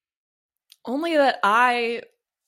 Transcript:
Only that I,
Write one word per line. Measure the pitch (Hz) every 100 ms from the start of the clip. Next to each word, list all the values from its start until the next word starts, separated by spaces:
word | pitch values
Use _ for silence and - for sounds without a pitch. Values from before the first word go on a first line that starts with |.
| _ _ _ _ _ _ _ _ -
Only | 269 339 311
that | 277 -
I, | 196 220 247 240 233 233 - _ _ _